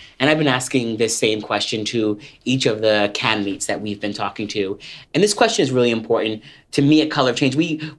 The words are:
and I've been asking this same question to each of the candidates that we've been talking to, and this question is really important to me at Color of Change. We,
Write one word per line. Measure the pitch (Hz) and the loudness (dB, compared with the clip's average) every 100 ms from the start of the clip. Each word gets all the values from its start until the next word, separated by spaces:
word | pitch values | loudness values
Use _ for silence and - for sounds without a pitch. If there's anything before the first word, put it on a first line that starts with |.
| - - | -18 -2
and | 139 | 0
I've | 156 | 2
been | 143 | 2
asking | 127 127 131 117 110 | 0 0 -2 0 -2
this | 113 - | -2 0
same | 113 107 | 0 0
question | - 104 - 110 107 | -2 -4 -2 -4 -2
to | 117 107 104 - - 123 | -2 0 -2 -8 -10 -2
each | 131 131 | 0 0
of | 107 | 2
the | 110 107 104 | 2 2 0
candidates | - 120 107 101 95 - | 0 -2 0 -2 -4 -6
that | 98 | -4
we've | 107 98 | -6 -6
been | 101 | -6
talking | 104 98 - 101 | -4 -6 -6 -6
to, | 107 95 104 - - - | -4 -4 -6 -12 -20 -6
and | - | 0
this | 208 | 2
question | - 226 220 | 4 2 2
is | 135 | 2
really | 127 120 | 2 2
important | 113 107 110 110 107 - - - | 0 0 0 0 -6 -12 -20 -4
to | - | 2
me | 139 156 | 4 4
at | 151 | 4
Color | 147 127 | 2 0
of | 117 | 2
Change. | 135 135 | 0 0
We, | 175 151 156 | -2 -2 -6